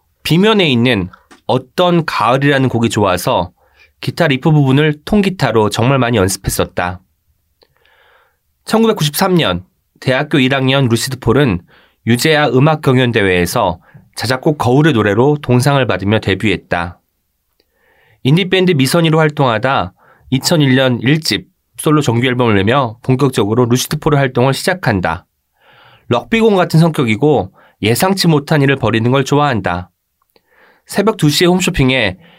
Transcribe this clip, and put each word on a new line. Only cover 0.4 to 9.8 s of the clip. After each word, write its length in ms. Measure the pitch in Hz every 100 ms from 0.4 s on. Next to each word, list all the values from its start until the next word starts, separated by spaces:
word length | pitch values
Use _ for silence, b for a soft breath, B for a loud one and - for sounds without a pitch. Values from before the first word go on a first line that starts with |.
| 214 214 170
있는 380 | 120 123 110 90 B B - -
어떤 580 | 127 - - 180 175 160
가을이라는 640 | - 110 131 143 139 131
곡이 200 | 117 117
좋아서 640 | 110 98 90 - 110 87 b b b b b
기타 280 | - - 165
리프 220 | 131 170
부분을 500 | 151 135 135 156 147
통기타로 680 | - 214 196 185 127 110 104
정말 280 | - 117 139
많이 180 | 120 120
연습했었다. 840 | 92 - - - 87 - 90 90 - _ _ _ _ _ b b b b b b b b b _
천구백구십삼 680 | - 226 226 214 151 - 190
년 300 | 175 110 90 - _